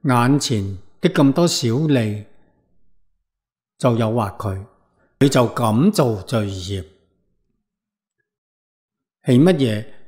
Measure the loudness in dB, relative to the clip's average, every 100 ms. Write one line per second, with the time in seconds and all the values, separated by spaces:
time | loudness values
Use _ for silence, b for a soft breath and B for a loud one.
0 | 2 2 2 0 0 -4 -4 -10 -16 _
1 | -2 2 2 2 0 0 -2 -2 0 0
2 | -2 -6 -14 -20 _ _ _ _ _ _
3 | _ _ _ _ _ _ _ _ 0 0
4 | 0 -2 -4 -6 -8 -8 -12 _ _ _
5 | _ _ 2 4 0 0 0 2 2 2
6 | 0 -2 -4 -4 -4 -8 -8 -10 -10 _
7 | _ _ _ _ _ _ _ _ _ _
8 | _ _ _ _ _ _ _ _ _ _
9 | _ _ 2 4 6 4 0 -2 -8 -18